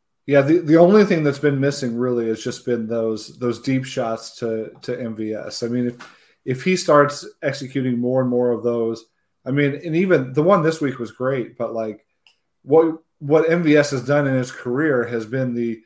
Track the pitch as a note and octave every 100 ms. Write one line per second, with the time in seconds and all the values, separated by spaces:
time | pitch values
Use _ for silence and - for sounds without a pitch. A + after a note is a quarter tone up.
0 | _ _ - C#3 C#3 E3+ D#3 D#3+ F3 G#3+
1 | G3+ E3+ D3 C#3 D3 C#3 C#3 C#3 B2 A#2
2 | B2+ A#2+ A2+ A2+ B2 A#2 - A#2 A2 A#2
3 | A2+ G#2+ - - B2 A2 - C3 C3 C3+
4 | A#2 A2+ - - A#2 A2 G#2+ - - B2
5 | A#2 G#2+ G#2+ G#2+ - - A#2 B2 B2 A#2+
6 | - _ _ _ - C3 F#3 F#3 - D3
7 | C#3+ - - - D3+ C3 C3 C#3 B2+ A#2+
8 | B2 C3 B2+ B2 B2 A2+ A#2 A#2+ A2+ A2+
9 | - _ _ _ B2+ C#3+ C#3+ C#3 E3+ D#3+
10 | F#3+ D#3+ C3 C3 D#3+ G3 D#3 D#3+ C#3+ -
11 | A2+ - B2+ C3+ A2 - A2+ A#2 A2 G#2
12 | _ _ _ _ _ _ C3 D#3+ E3 D#3+
13 | _ _ C#3+ D#3 E3 F3 D#3+ D3 C#3 C3+
14 | A2+ D3 C#3+ C3 B2 - B2 B2+ D#3 B2+
15 | A#2 A#2 G#2+ C3 B2+ A#2+ A#2 A2+